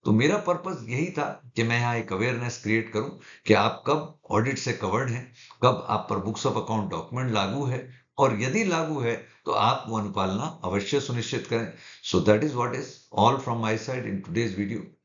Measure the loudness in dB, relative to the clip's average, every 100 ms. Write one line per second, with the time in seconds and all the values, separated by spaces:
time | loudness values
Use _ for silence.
0 | 4 4 6 2 2 0 -2 -8 -6 -4
1 | -2 -2 -4 -6 -10 -2 0 2 2 0
2 | -2 0 0 0 -4 -6 0 0 0 -4
3 | -4 -10 -20 -16 4 6 6 0 0 0
4 | -2 -14 -2 0 2 -2 -4 -2 0 0
5 | 0 -4 -8 -18 -20 0 2 2 -2 -4
6 | -2 -4 -2 -2 -2 -2 -2 -2 -2 -4
7 | -6 -4 -2 0 0 -2 -2 -4 -8 -20
8 | _ 2 2 4 0 0 2 0 0 -2
9 | -2 -2 -8 _ -4 2 2 2 -2 -4
10 | -2 -2 0 0 -4 -6 -2 -2 0 0
11 | 0 -4 -2 -4 -2 -2 -2 -10 -20 -14
12 | 0 2 6 4 4 0 -2 -2 -8 -14
13 | _ 4 4 4 -2 -2 0 -2 -2 -6
14 | -4 -6 -4 -2 -2 -2 -4 -4 -10 _